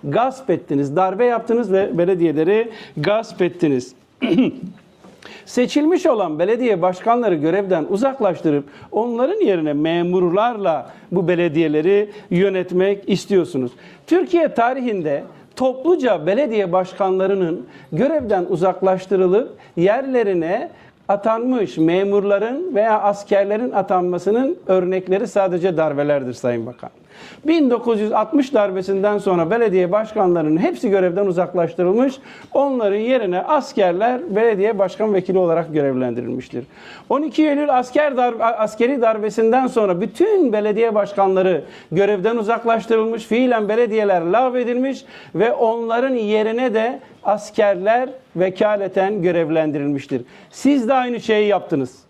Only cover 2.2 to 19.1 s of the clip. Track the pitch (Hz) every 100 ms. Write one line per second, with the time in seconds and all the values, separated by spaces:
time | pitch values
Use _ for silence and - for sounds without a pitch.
2.2 | 165 143 160 208 226 - - - 160 208
3.2 | 220 - 180 175 160 131 123 - _ _
4.2 | 233 185 262 - - - _ _ - -
5.2 | - - - - 247 294 302 359 339 220
6.2 | 180 151 180 226 247 196 180 180 - 233
7.2 | 233 170 147 185 196 175 151 196 269 262
8.2 | 208 165 165 143 139 - - 208 233 233
9.2 | 262 427 330 185 156 143 156 170 175 185
10.2 | 180 180 233 226 190 156 120 - - 180
11.2 | 170 175 170 151 160 151 156 202 208 -
12.2 | - 175 196 190 180 180 190 202 - 185
13.2 | - 196 156 139 127 - - - - 339
14.2 | 339 339 311 - 233 262 247 202 156 143
15.2 | - - - - 262 254 262 349 254 180
16.2 | 151 208 294 220 190 180 180 - 190 190
17.2 | 190 196 175 170 - - - 160 254 311
18.2 | 240 202 - 185 185 180 190 185 185